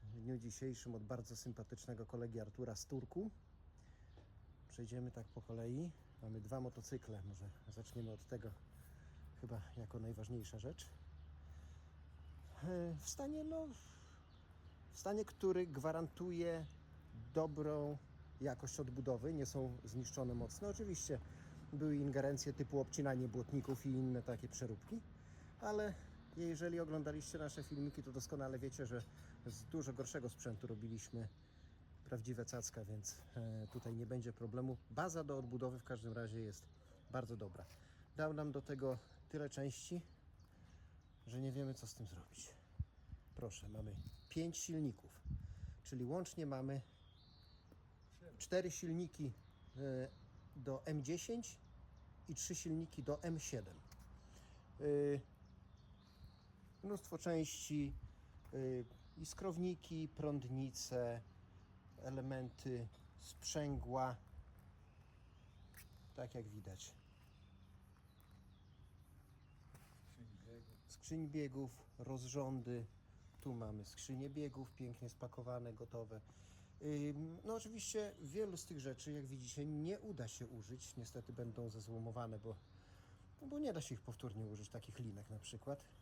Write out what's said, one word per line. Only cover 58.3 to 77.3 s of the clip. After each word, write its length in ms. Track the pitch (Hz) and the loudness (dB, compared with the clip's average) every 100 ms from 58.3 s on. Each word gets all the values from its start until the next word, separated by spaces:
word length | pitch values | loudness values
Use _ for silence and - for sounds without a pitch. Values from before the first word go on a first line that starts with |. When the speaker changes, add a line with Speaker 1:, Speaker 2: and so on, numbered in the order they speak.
| - - | -14 -4
Speaker 1:
e, 40 | 131 131 127 120 - - - | 2 4 4 0 -6 -14 -8
iskrownik-, 880 | 160 - 190 170 185 180 - 165 156 | -6 0 0 4 4 2 0 -2 -2
prądnice, 1120 | - 151 147 127 131 135 127 - 127 120 117 113 - - - - - - - | 2 4 4 2 2 2 0 2 4 4 2 -2 -14 -16 -16 -18 -16 -16 -6
elementy 920 | 131 135 131 135 127 - 135 123 117 - - - | -2 0 2 2 0 -2 0 0 0 -6 -14 -12
sprzęgła, 960 | - - - 156 147 139 120 131 131 120 - - - - - - - - - - - - - - - - - - - - | -12 -4 2 4 4 4 4 6 6 4 -4 -12 -12 -14 -16 -16 -18 -18 -18 -18 -18 -16 -16 -16 -14 -14 -14 -14 -12 -6
tak 180 | 123 | -2
jak 140 | 123 107 | -2 -4
widać. 460 | 104 95 95 - - - - - - - - - - - - - - - - - - - - - - - - - - - - - - - - - | -6 -6 -6 -8 -10 -18 -18 -18 -18 -16 -16 -16 -16 -18 -18 -18 -20 -18 -18 -18 -18 -18 -18 -16 -16 -18 -18 -18 -18 -18 -18 -16 -16 -16 -16 -16
Speaker 2:
Skrzyń 300 | - 113 98 110 | -14 -12 -12 -12
biegów. 300 | 117 110 110 - | -12 -12 -16 -14
Speaker 1:
Skrzyń 420 | - - 160 156 | -10 0 2 2
biegów, 580 | 151 147 131 135 - - - | 4 2 2 0 -2 -16 -8
rozrządy. 880 | 123 131 123 139 135 135 120 120 113 - - - - - | -2 0 2 2 4 4 2 0 0 -8 -18 -18 -16 -6
Tu 140 | - | -2
mamy 300 | 120 113 107 | 0 0 -2
skrzynie 460 | 101 - - 131 139 | -4 -8 -4 0 0
biegów, 420 | 139 147 131 127 | 0 -2 -2 -6
pięknie 360 | - 127 120 120 | -4 -4 -2 -6
spakowane, 640 | - 123 - 123 123 120 | -4 -6 -4 -2 0 0
gotowe. 480 | 110 117 117 113 110 - - - - - - | -4 -4 -4 -4 -6 -10 -14 -14 -14 -16 -4
Ym, 560 | 147 147 147 147 160 | 2 4 4 2 0